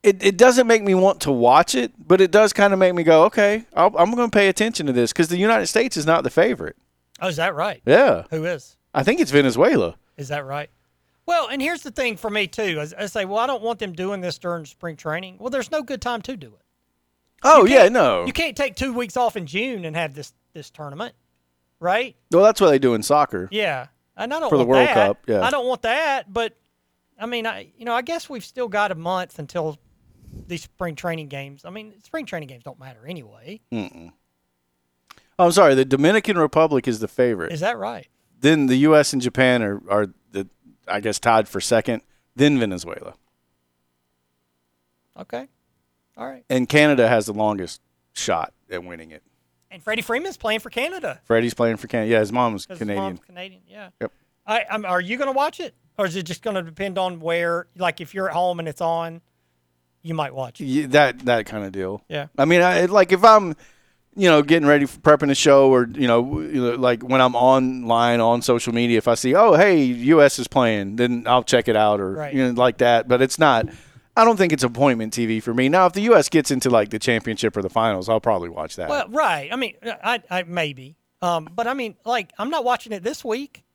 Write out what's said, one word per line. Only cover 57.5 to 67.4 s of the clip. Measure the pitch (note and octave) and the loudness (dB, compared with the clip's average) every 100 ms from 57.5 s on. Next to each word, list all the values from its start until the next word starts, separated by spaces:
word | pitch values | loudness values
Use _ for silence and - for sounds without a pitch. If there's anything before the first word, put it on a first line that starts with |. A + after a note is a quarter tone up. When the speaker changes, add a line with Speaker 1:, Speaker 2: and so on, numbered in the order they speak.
| E3+ E3+ F3 | -4 -8 -6
Speaker 2:
like, | F3+ D#3+ | -6 -6
if | D#3+ | -14
you're | F#3+ F#3+ | -8 -6
at | |
home | D#3 F3+ E3+ | -2 -2 -4
and | E3 | -10
it's | - | -6
on, | E3 E3 E3 E3 _ _ _ _ _ _ _ _ | -4 -4 -8 -14 _ _ _ _ _ _ _ _
you | E3 | -10
might | D#3+ C#3 | -6 -6
watch | C3 B2 - | -8 -12 -10
it? | |
Speaker 1:
Yeah, | C#3 C3+ C#3+ | -4 -4 2
that, | C#3+ C#3 B2 B2+ | 4 4 0 -2
that | A#2 G#2+ | -2 -2
kind | A2 | -10
of | G2 | -10
deal. | F#2+ F#2 G#2 _ | -8 -8 -10 _
Speaker 2:
Yeah. | D3+ D3 - | -12 -10 -2
Speaker 1:
I | C#3+ | 2
mean, | F3 | 4
I, | F3+ F3 F3+ | 4 2 2
like, | G#3 - | 2 4
if | F#3 | 6
I'm, | A3 G#3+ F#3 D3+ _ _ _ _ _ - | 8 8 4 -8 _ _ _ _ _ 0
you | F#3 | 4
know, | D3+ | 4
getting | C#3+ E3 D3 | 4 2 4
ready | D3 C#3+ | 2 2
for | - | 0
prepping | - D3+ C#3+ | 4 4 4
a | |
show | C3+ D#3 C#3 C3+ | 2 6 6 6
or, | C3 A#2+ | 4 2
you | C#3 B2+ | -2 0
know, | A#2 | 2
w-, | B2+ D3+ D3+ | 0 -6 -6
you | D3 | -4
know, | A#2+ A#2+ | -2 0
like, | B2+ A#2 | -2 -2
when | B2 C3 | 0 2
I'm | B2+ | 2
online | A#2+ | 4